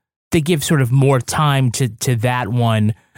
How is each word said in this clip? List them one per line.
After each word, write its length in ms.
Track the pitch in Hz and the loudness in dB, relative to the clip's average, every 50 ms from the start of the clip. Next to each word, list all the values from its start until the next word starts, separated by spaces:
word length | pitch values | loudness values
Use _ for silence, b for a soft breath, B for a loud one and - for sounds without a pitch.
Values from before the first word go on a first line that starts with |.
| _ _ _ _ _ _ | _ _ _ _ _ _
They 100 | - 170 | -2 -2
give 220 | 143 160 175 151 | 0 0 -2 -2
sort 180 | - - 170 143 | 0 0 2 2
of 120 | 131 117 | 2 2
more 260 | 131 139 131 139 139 127 | 2 2 4 4 2 0
time 520 | 120 - - - 156 147 139 135 131 123 | -2 -4 -2 0 0 0 2 0 0 0
to, 160 | 107 - 135 113 | 0 -2 -4 -4
to 280 | 110 - - 135 123 | -4 -4 -4 -2 -2
that 320 | 113 107 123 123 123 120 95 | 0 -2 -2 -2 -2 -4 -4
one. 460 | 117 123 117 113 110 107 107 107 110 B B B B | -2 0 0 2 2 2 0 -2 -2 B B B B